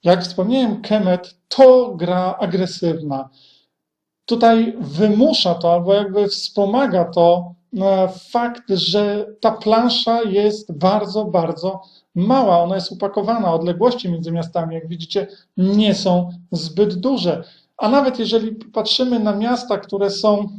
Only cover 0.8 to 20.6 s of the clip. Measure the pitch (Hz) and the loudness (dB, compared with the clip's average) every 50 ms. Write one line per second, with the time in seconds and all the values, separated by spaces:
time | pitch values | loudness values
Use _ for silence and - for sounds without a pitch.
0.8 | - - 208 214 196 185 180 180 - - - _ _ _ - - 269 254 254 254 | -4 -2 -2 0 2 0 0 -2 -4 -12 -20 _ _ _ 4 8 8 10 10 8
1.8 | 247 226 190 165 175 170 180 180 185 185 - - - 180 170 185 185 175 - - | 4 0 -4 -6 -4 -2 -2 0 0 -2 -2 -2 -4 -2 -2 -2 -4 -4 -6 -4
2.8 | - 170 160 - 156 147 139 135 135 131 _ _ _ _ _ _ _ _ _ _ | -4 -2 -2 -4 -6 -6 -6 -8 -8 -12 _ _ _ _ _ _ _ _ _ _
3.8 | _ _ _ _ _ _ _ _ _ - 233 226 233 226 226 226 226 226 - - | _ _ _ _ _ _ _ _ _ -4 0 4 4 4 6 4 2 0 -4 -8
4.8 | 196 139 143 160 214 214 208 208 254 320 311 - - 185 170 170 170 170 170 175 | -10 -8 -2 0 2 2 4 4 4 4 4 2 0 0 -2 0 2 2 2 2
5.8 | 175 185 196 202 208 196 190 208 208 196 - - - - - 208 202 196 208 254 | 4 2 2 2 2 0 0 0 0 0 -2 -6 -10 -6 -2 -2 0 0 2 0
6.8 | 277 240 180 180 170 170 - 175 170 170 175 180 175 - - _ _ _ - 190 | 0 0 0 0 -2 0 2 4 4 4 4 2 0 -10 -16 _ _ _ -6 -2
7.8 | 190 196 196 190 190 180 185 - - - - 240 240 240 240 - _ - 196 180 | 0 2 2 2 0 -2 -2 -10 -20 -6 -4 -4 -4 -4 -6 -10 _ -4 -4 -2
8.8 | - - 170 208 208 202 202 208 214 - - _ - 220 220 - - 214 220 226 | -2 0 0 0 0 0 -2 -4 -6 -10 -12 _ -2 -2 -2 0 0 2 2 2
9.8 | 240 247 240 - - 233 226 233 233 214 190 202 208 214 208 214 - - 170 143 | 2 2 0 0 0 0 0 0 0 0 0 2 2 2 0 -2 -10 -12 -8 0
10.8 | 160 185 202 214 208 190 190 214 214 202 170 180 165 165 156 151 165 190 190 - | 0 2 2 2 -2 -2 -4 -6 -4 0 0 0 0 0 -6 -6 -6 -6 -6 -8
11.8 | - - _ _ _ _ _ 170 180 214 254 269 247 202 175 170 170 170 190 190 | -14 -20 _ _ _ _ _ -2 0 2 2 2 4 4 4 4 2 2 -2 -4
12.8 | 175 - 202 - - 196 - 214 196 202 233 233 202 175 165 165 165 175 180 175 | -4 -8 -8 -6 -6 -4 -4 -4 -2 -2 -2 0 0 0 0 0 -2 -2 -2 0
13.8 | 214 247 240 240 - 185 170 165 165 165 165 170 165 165 - 175 165 160 165 165 | 0 0 0 0 -4 -6 -6 -6 -4 -6 -6 -6 -6 -4 -6 -6 -6 -4 -8 -10
14.8 | 165 165 175 165 165 - - 202 202 - - _ _ _ _ - 185 190 202 208 | -10 -10 -12 -12 -10 -6 -4 -4 -4 -6 -12 _ _ _ _ 0 0 2 4 4
15.8 | 214 208 196 202 - 190 180 180 180 - - - - _ - 160 151 - - 190 | 4 2 2 0 0 0 2 2 0 -2 -10 -16 -12 _ -8 -8 -8 -6 0 0
16.8 | 208 208 185 180 185 262 277 226 175 180 151 - - - - _ _ _ _ - | 0 0 0 -4 -2 -2 -2 0 0 -2 -2 -4 -6 -16 -20 _ _ _ _ -4
17.8 | - 214 254 285 277 262 254 240 226 190 220 226 214 220 220 - - - _ 220 | -2 2 2 2 2 2 -2 -2 -4 0 0 0 0 -2 -8 -10 -16 -8 _ -6
18.8 | 214 214 - - 254 247 247 233 214 214 202 202 220 240 247 240 - - 208 190 | -2 -2 0 0 0 0 0 0 0 0 -2 -2 -2 -2 -2 -4 -2 -4 -6 -6
19.8 | - - - 196 202 196 196 - - 214 208 202 208 - - - | -4 -8 -4 -2 -2 -2 -2 0 0 2 2 2 -2 -6 -10 -16